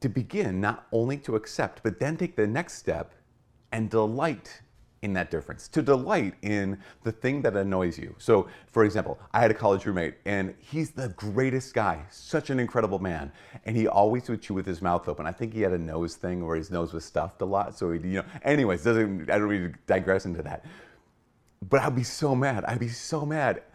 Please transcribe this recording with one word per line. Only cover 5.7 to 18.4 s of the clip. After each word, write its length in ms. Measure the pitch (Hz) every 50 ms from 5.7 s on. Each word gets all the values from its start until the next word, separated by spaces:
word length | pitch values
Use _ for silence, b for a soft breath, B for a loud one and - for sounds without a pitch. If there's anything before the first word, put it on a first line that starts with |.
| - 160
delight 520 | 139 135 143 127 127 175 214 175 113 95 - -
in 380 | - 104 107 101 98 95 98 B B B B B -
the 80 | 113
thing 300 | 110 - - 127 139 143
that 140 | 127 117 98
annoys 440 | 101 95 98 95 92 92 87 82 -
you. 160 | - - - -
So, 300 | - - 113 98 92 B B B B B
for 140 | - 113 110
example, 340 | 104 - 107 - - - B B B -
I 80 | 110
had 100 | 120 110
a 20 | 110
college 320 | - 113 104 98 95 -
roommate, 300 | 107 98 90 82 71 - - -
and 300 | 95 101 98 95 95 - -
he's 320 | - - 143 160 160 -
the 180 | - - 131 110
greatest 640 | 90 - 104 107 98 123 131 135 127 131 - - -
guy, 280 | 117 107 95 82 78 76 -
such 400 | - - - - - 156 147 -
an 100 | 139 127
incredible 400 | 120 - - 123 110 98 98 87
man, 320 | 95 92 85 78 73 71 B B B B B B -
and 100 | - 113
he 100 | 113 110
always 440 | - - 101 101 107 120 123 123 -
would 120 | 113 101
chew 120 | - - 101
with 120 | 95 90
his 160 | 95 90 85
mouth 260 | 95 87 87 87 - 87
open. 200 | 85 - 76 82
I 60 | 90
think 200 | - 117 113 110
he 80 | 110
had 120 | 104 92 90
a 40 | 87
nose 380 | 82 78 78 82 85 82 -
thing 320 | - - 90 90 90 85 80
where 80 | 82
his 160 | 80 78 82
nose 220 | 90 87 85 80 80
was 100 | 80 -
stuffed 380 | - - 80 78 90 - -
a 40 | 95
lot, 320 | 92 98 98 104 - - -
so 140 | 95 87
he, 80 | 85 82
you 200 | 80 92 95 95
know, 60 | B B B B